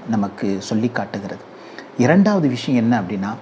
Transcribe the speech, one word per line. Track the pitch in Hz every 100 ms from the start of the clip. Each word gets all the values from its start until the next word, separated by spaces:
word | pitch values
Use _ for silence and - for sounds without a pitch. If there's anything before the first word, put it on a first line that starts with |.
| -
நமக்கு | 107 101 - 104 98
சொல்லி | - 110 98
காட்டுகிறது. | - 101 101 98 - - - - - - -
இரண்டாவது | 123 185 202 196 143
விஷயம் | 123 - 123
என்ன | 117 120
அப்படின்னா, | 92 101 98 113